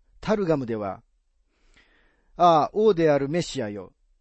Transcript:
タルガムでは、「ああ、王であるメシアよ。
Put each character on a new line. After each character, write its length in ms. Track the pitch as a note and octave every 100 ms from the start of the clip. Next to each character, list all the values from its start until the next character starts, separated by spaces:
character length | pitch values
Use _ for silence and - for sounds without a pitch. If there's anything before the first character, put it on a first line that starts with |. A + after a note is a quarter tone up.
| _ -
タ 160 | - G#3+
ル 80 | E3+
ガ 100 | D3
ム 100 | A#2
で 120 | A2
は、 260 | G2 G2 _ _ _ _ _ _ _ _ _ _ _ _ _ -
「あ 260 | F3 D#3
あ、 60 | -
王 220 | G3+ G#3+
で 180 | E3+ D#3
あ 80 | C#3+
る 80 | C#3
メ 140 | F3
シ 200 | - C3+
ア 80 | G#2+
よ。 220 | G2+ F2+ _ _ _